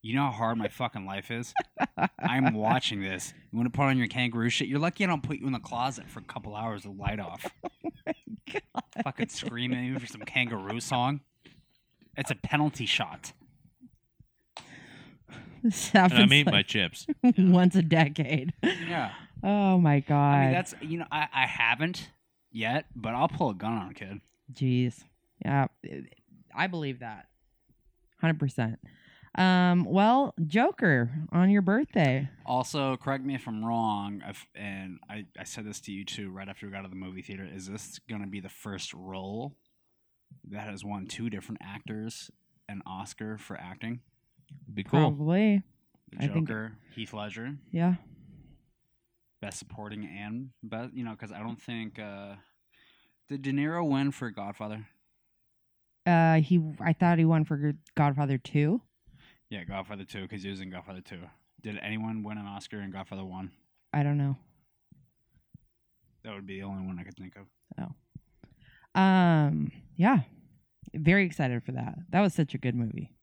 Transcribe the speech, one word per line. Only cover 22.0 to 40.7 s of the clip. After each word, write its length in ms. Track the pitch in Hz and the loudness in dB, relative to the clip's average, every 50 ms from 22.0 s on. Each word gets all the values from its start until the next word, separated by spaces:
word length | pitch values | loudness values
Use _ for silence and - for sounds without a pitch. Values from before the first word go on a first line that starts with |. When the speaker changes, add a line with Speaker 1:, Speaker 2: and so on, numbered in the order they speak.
| - - _ _ _ _ _ _ _ _ | -12 -16 _ _ _ _ _ _ _ _
Speaker 1:
yet, 340 | - 113 110 113 127 151 - _ - | -8 -4 -2 0 0 -2 -4 _ -14
but 200 | 127 110 110 117 | -8 -6 -4 0
I'll 140 | 123 151 165 | 0 0 0
pull 220 | - - 175 127 | 0 -2 -2 -2
a 40 | 101 | -2
gun 180 | 87 104 110 | -4 -4 -4
on 180 | 117 110 90 90 | -4 -4 -6 -8
a 40 | - | -12
kid. 260 | - 101 95 101 104 _ _ _ _ _ - | -14 -14 -12 -12 -14 _ _ _ _ _ -20
Speaker 2:
Jeez. 500 | 131 - 135 127 123 123 123 123 - - - _ _ _ _ _ _ _ - | -6 -2 0 2 2 2 2 0 -2 -8 -20 _ _ _ _ _ _ _ -4
Yeah. 220 | - 139 139 135 - _ _ - - - 69 65 - - _ _ _ - _ _ _ - | 0 2 2 2 0 _ _ -16 -14 -12 -14 -14 -16 -20 _ _ _ -20 _ _ _ -4
I 120 | - 165 190 | -4 -4 -4
believe 320 | 180 165 151 139 127 127 | -4 -6 -6 -6 -8 -8
that. 260 | 123 113 107 - - _ _ _ _ _ _ _ _ _ _ _ _ _ _ _ _ _ _ _ | -12 -14 -14 -14 -18 _ _ _ _ _ _ _ _ _ _ _ _ _ _ _ _ _ _ _
Hundred 180 | - 165 160 156 | 0 0 0 2
percent. 400 | 151 135 - - 117 113 113 - - - - _ _ - _ _ - - - | -2 -2 0 -2 -2 -2 -4 -8 -12 -20 -20 _ _ -20 _ _ -20 -10 0
Um, 480 | - 185 185 185 180 180 180 175 180 165 | 2 4 6 6 6 6 6 4 4 2
well, 500 | - 165 190 202 220 247 269 277 - - - 165 | 4 4 4 6 6 6 4 2 0 -2 -4 -4
Joker 640 | 151 151 220 254 370 - - - 180 143 123 117 117 135 156 156 - | 0 2 2 2 2 2 2 2 4 4 4 2 0 -2 -6 -6 0
on 200 | - 170 180 190 | 4 4 6 6
your 100 | 202 202 | 6 6
birthday. 680 | 185 180 202 247 302 - - 208 156 135 127 135 135 131 - - - | 6 4 2 2 0 2 2 4 4 4 4 2 -2 -4 -8 -12 -6
Speaker 1:
Also, 500 | - 123 127 127 - - 147 139 135 131 | -2 -2 -2 -2 -2 -2 -2 0 0 -2
correct 260 | 123 - 135 135 135 131 | -2 -2 -4 -4 -2 -4
me 100 | 139 139 | -4 -6
if 120 | 123 - | -6 -6
I'm 160 | 123 110 107 | -8 -6 -4
wrong, 600 | 110 117 117 117 113 110 104 101 101 101 101 98 - | -2 -2 0 0 0 0 0 -2 -4 -8 -10 -10 -12
if, 200 | 95 101 - - _ _ | -14 -14 -16 -20 _ _
and 440 | - 104 101 98 98 95 92 90 - - - | -12 -12 -10 -10 -10 -10 -12 -14 -16 -16 -14
I, 160 | 104 107 98 85 _ - | -14 -14 -14 -16 _ -16
I 60 | 92 | -14
said 220 | - - 117 104 | -12 -12 -12 -12
this 120 | 107 101 - | -12 -12 -12
to 100 | - - | -12 -12
you 140 | 98 98 95 | -10 -10 -10
too 240 | 87 - - 101 95 | -10 -10 -10 -10 -10
right 180 | 92 95 98 98 | -10 -12 -12 -14
after 160 | 98 - - | -14 -14 -14
we 80 | 101 | -12
got 60 | 98 98 | -12 -12
out 60 | 98 | -12
of 40 | 95 | -12
the 60 | 92 | -12
movie 240 | 92 92 92 92 92 | -12 -12 -12 -12 -14
theater. 260 | 90 - 98 95 98 85 | -14 -14 -12 -12 -12 -12
Is 140 | 80 95 92 95 | -14 -14 -12 -12
this 300 | 101 110 - - - - _ - | -12 -12 -14 -16 -18 -20 _ -12
gonna 200 | 110 104 101 98 | -10 -10 -10 -10
be 120 | 98 101 | -10 -12
the 80 | 90 92 | -12 -14
first 460 | - - - 107 98 92 - - - | -18 -14 -12 -10 -10 -10 -10 -12 -12
role 600 | 85 92 95 95 95 95 95 104 113 127 143 139 _ _ _ _ _ _ _ _ _ _ _ _ _ _ _ - - - - | -14 -14 -12 -10 -10 -8 -8 -8 -8 -8 -10 -12 _ _ _ _ _ _ _ _ _ _ _ _ _ _ _ -20 -20 -18 -14
that 180 | 98 104 104 107 | -12 -12 -10 -12